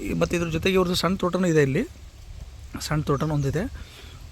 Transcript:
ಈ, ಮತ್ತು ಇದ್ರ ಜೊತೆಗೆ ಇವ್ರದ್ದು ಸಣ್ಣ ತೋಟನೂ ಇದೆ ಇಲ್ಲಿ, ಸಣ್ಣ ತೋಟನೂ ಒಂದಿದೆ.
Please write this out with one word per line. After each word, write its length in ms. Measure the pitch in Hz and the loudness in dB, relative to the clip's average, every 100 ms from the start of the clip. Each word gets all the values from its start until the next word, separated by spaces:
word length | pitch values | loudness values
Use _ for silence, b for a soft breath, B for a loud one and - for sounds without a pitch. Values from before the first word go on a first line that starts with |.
ಈ, 120 | - | -2
ಮತ್ತು 220 | 170 165 175 | 0 2 2
ಇದ್ರ 140 | 170 | 0
ಜೊತೆಗೆ 240 | 160 185 | 0 2
ಇವ್ರದ್ದು 220 | 190 175 180 | 4 4 2
ಸಣ್ಣ 200 | 170 185 | 0 2
ತೋಟನೂ 320 | 180 180 185 | 0 2 4
ಇದೆ 160 | 156 | 6
ಇಲ್ಲಿ, 240 | 135 143 302 - - - - - - - - - | 6 4 -2 -6 -18 -18 -16 -14 -14 -16 -12 -8
ಸಣ್ಣ 200 | - 156 | -2 0
ತೋಟನೂ 320 | 147 139 156 | 2 0 2
ಒಂದಿದೆ. 380 | 147 139 147 240 B B B B B B | 0 2 0 -2 B B B B B B